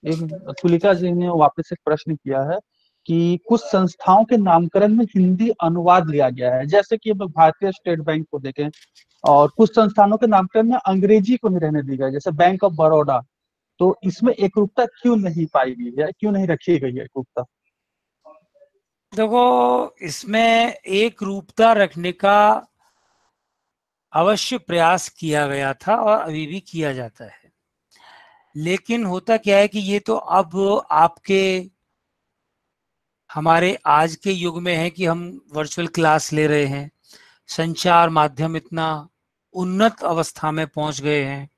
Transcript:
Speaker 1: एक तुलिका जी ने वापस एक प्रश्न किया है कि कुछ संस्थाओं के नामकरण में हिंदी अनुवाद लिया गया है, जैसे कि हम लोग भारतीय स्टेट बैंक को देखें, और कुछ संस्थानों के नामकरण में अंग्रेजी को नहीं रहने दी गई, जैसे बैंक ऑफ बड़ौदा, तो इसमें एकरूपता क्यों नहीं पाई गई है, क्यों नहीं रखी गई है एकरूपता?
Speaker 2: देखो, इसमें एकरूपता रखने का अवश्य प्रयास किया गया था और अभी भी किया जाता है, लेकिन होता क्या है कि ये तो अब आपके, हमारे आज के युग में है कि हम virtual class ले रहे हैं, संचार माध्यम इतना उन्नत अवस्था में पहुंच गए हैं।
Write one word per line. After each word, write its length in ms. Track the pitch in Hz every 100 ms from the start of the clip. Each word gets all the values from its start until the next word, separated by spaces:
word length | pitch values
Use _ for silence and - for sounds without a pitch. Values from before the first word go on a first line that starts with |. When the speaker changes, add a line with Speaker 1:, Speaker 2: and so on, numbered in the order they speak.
Speaker 1:
एक 500 | 156 160 165 156 - 143
तुलिका 320 | 175 170 202
जी 180 | 185 180
ने 160 | 175 175
वापस 420 | 170 147 - 160
एक 60 | 175
प्रश्न 300 | - 151 -
किया 280 | 156 - 135 139
है 60 | 185 _ _ _ _ -
कि 300 | 165 170 175 -
कुछ 120 | 226
संस्थाओं 640 | - 196 185 - - 190
के 120 | 226 233
नामकरण 560 | 190 165 170 196 208
में 100 | 220 233
हिंदी 420 | 196 185 185 226 220
अनुवाद 460 | 165 170 175 180 165
लिया 180 | 147 131
गया 240 | 123 123
है, 120 | 127 139
जैसे 300 | 196 196 220
कि 140 | 220
हम 80 | 202
लोग 120 | 196
भारतीय 420 | 156 160 156 196
स्टेट 280 | 190 - 170
बैंक 260 | 151 156 156
को 80 | 147
देखें, 300 | 135 131 147 - _ _ _ _
और 260 | - 143 143 -
कुछ 180 | 214
संस्थानों 420 | 214 214 - 202 220
के 100 | 240
नामकरण 420 | 202 185 226 226
में 100 | 240
अंग्रेजी 580 | 196 190 196 220 196 247
को 120 | 220
नहीं 120 | 180
रहने 220 | 160 151
दी 140 | 135 135
गई, 160 | 135
जैसे 180 | 139 180
बैंक 320 | 151 175 190
ऑफ 80 | 202
बड़ौदा, 480 | 156 160 156 147 131 123 _ _ _ _ _
तो 160 | 180 -
इसमें 280 | 190 - 240
एकरूपता 520 | - 196 214 208 - 233
क्यों 300 | _ 247 233
नहीं 300 | 190 165 160
पाई 280 | 147 131
गई 280 | 123 120 123
है, 80 | 156
क्यों 200 | 190 208
नहीं 140 | 196 185
रखी 320 | 156 - 165
गई 140 | 131
है 120 | 123
एकरूपता? 380 | 127 135 123 - 127 _ _ _ _ _ _ _ 622 605 _ _ _ _ _ _ _
Speaker 2:
देखो, 840 | 208 220 240 247 247 240 247 - _
इसमें 720 | 180 143 - 220 226 226 233
एकरूपता 1000 | - - 190 226 220 202 196 180 - 226
रखने 400 | 220 196 165 175
का 520 | 180 196 208 208 220 - _ _ _ _ _ _ _ _ _ _ _ _ _ _
अवश्य 460 | 151 175 208 - 254
प्रयास 500 | _ 170 165 180 -
किया 380 | _ 165 147 143
गया 260 | 139 139 135
था 200 | - 226
और 220 | 220 214
अभी 280 | 160 156 151
भी 140 | 185
किया 320 | - 165 151
जाता 320 | 131 120 _
है, 280 | 110 - 78 _ _ _ _ _ _ - _ _ _ 147
लेकिन 480 | 156 190 _ 233
होता 320 | 208 180 - -
क्या 220 | 208 196
है 100 | 208
कि 100 | 202
ये 160 | 190 202
तो 160 | 196 226
अब 680 | - 180 175 175 196 208 -
आपके, 800 | 156 165 170 - 190 190 185 185 _ _ _ _ _ _ _ _ _ _ _ _ _ _ _ _
हमारे 440 | - 156 165 180 196 151
आज 280 | 147 165 160
के 160 | 196
युग 280 | 185 175 165
में 120 | 175 170
है 140 | 165
कि 140 | 165
हम 180 | 180 165 175 185 _
virtual 340 | 143 151 - 170
class 440 | 170 160 156 -
ले 140 | 151 151
रहे 200 | 151 143
हैं, 240 | 139 147 _ _ - _ _ _
संचार 600 | - 165 160 180 170 170
माध्यम 460 | 160 151 139 160 165
इतना 300 | 156 165 160 156 151 _ _ _ _
उन्नत 480 | 180 180 185 226 -
अवस्था 480 | 165 165 160 - 156
में 160 | 156 156
पहुंच 340 | - 151 139
गए 240 | 143 147
हैं। 240 | 139 139 143